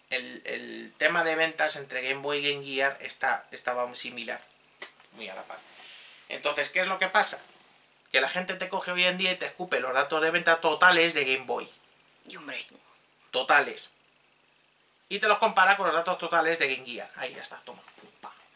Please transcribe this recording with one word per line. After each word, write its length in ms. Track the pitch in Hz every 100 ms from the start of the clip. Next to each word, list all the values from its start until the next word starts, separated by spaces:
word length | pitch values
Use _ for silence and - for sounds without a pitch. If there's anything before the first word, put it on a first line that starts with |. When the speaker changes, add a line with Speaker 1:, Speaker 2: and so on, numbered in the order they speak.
| -
Speaker 1:
el, 300 | 127 123 117 120
el 480 | 120 120 113 113 -
tema 260 | 151 175
de 120 | 165 160
ventas 400 | 160 156 151 151
entre 240 | 135 127
Game 180 | 127 139
Boy 240 | 139 147 143
y 60 |
Game 100 | 143 139
Gear 320 | 135 139 139
está, 460 | 127 - 131 123 -
estaba 420 | 123 - 123 123 123
similar, 440 | 123 123 117 - - _ _ - - - -
muy 160 | - 113
a 60 | 190
la 80 |
par. 140 | - - - - - - - - -
Entonces, 400 | - 147 147 139
¿qué 100 | 180
es 80 | 185
lo 100 | 185
que 80 | 185
pasa? 320 | 214 - - - - - _ _ _ _
Que 100 | 135
la 80 | 139
gente 240 | 180 180 180
te 140 | 180
coge 220 | 185 180
hoy 120 | 180
en 140 | 180 180
día 140 | 185
y 40 | 180
te 100 | 135
escupe 320 | - 180 127
los 140 | 127
datos 280 | 131 143 156
de 60 | 160
venta 280 | 170 170 160
totales 520 | 165 151 180 170 165 151
de 100 | 131
Game 200 | 131 123
Boy. 220 | 117 113 - _ _ _ _ -
Speaker 2:
Y 80 | -
hombre. 300 | 147 - - - _ _ _ _ _
Speaker 1:
Totales. 600 | 123 135 147 131 - - _ _ _ _ _ _ _ _ _ _ _ -
Y 80 | 196
te 80 | 208
los 120 | 208
compara 360 | 220 190 185 196
con 100 | 180
los 80 | 160
datos 240 | 170 180
totales 400 | 165 165 160 165
de 160 | 143 127
Game 100 | 127
Gear. 240 | 110 - -
Ahí 180 | 131
ya 80 | -
está, 180 | - - -
toma, 160 | 95 - -
pum, 100 | - -
pa. 100 | - - -